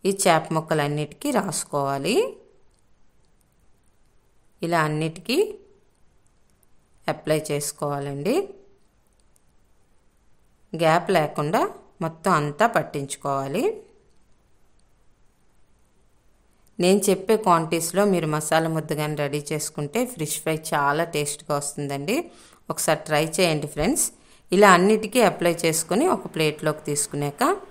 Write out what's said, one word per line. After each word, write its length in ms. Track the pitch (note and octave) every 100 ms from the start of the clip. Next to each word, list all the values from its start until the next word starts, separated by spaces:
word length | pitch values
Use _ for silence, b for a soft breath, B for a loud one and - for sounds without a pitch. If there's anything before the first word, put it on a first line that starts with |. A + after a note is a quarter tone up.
| F#3+
ఈ 20 | G3
చేప 220 | F#3+ D#3+ D#3+
ముక్కలన్నిటికీ 720 | D#3+ D#3+ D#3 D3 D3 D3+ - D4 B3
రాసుకోవాలి. 760 | F#3 - - D3 C#3 C#3 D3+ C4+ B4+ - - _ _ _ _ _ - _ _ _ _ _ _ _ _ _ _ _ _ _ _ _ E3+
ఇలా 140 | E3+ D#3
అన్నిటికీ 500 | D3+ D#3+ D#3+ - C#4 G#4+ - - _ _ _ _ _ _ _ _ _ _ _ _ _ -
అప్లై 260 | D#3 - D#3 D3+
చేసుకోవాలండి. 840 | C#3+ D3 - D3 C#3+ C#3+ C#3 D3+ D4+ G4+ - - _ _ _ _ _ _ _ _ _ _ _ _ _ _ _ _ _ _ _ _ E3
గ్యాప్ 280 | E3 E3+ E3+ F3+
లేకుండా 460 | D3 - D3 G#3 G4 - - _
మొత్తం 260 | E3 D#3+ G3+ E3
అంతా 280 | D3 C#3+ A3+ G#3
పట్టించుకోవాలి. 880 | D3 D3 C3+ - C#3+ C#3 C#3 D#3 F#4 - - _ _ _ _ _ _ _ _ _ _ _ _ _ _ _ _ _ _ _ _ _ _ _ _ _ _ _ _ -
నేను 180 | F3+ G3 G3
చెప్పే 260 | F#3 - G#3+ G#3
క్వాంటిటీస్‌లో 560 | E3+ D#3+ E3 E3 F#3 G3+
మీరు 160 | F3+ D#3+ D3+
మసాలా 320 | D#3 D#3+ D#3+ D#3+
ముద్ద 140 | D#3 D3+
కానీ 140 | D3+ D3
రెడీ 200 | C#3+ D3 D3
చేసుకుంటే 500 | D#3 D3+ - D3 A3+ B3
ఫిష్ 260 | - D3+ -
ఫ్రై 160 | - D#3+ D#3+
చాలా 340 | D#3 C#3+ D3 E3+
టేస్ట్గా 400 | D3+ D3 - - C#3+
వస్తుందండి. 580 | C#3+ - C#3+ C#3 C#3+ C4+ F4 B B B -
ఒకసారి 300 | D3 - D3+ -
ట్రై 140 | D3+ D#3 D#3+
చేయండి 320 | F3+ D3+ D3 -
ఫ్రెండ్స్. 320 | E3 D4+ - b b b b F3+
ఇలా 120 | G3+ F3
అన్నిటికీ 440 | F#3+ A3 G#3+ B3 G#3
అప్లై 260 | D#3+ E3+ E3 E3
చేసుకొని 400 | D#3+ - F3+ F4 -
ఒక 100 | - D#3
ప్లేట్లోకి 480 | D#3 D3+ D#3 D3+ -
తీసుకునేక 520 | C#3+ - C#3+ C#3+ - C4+ G4 -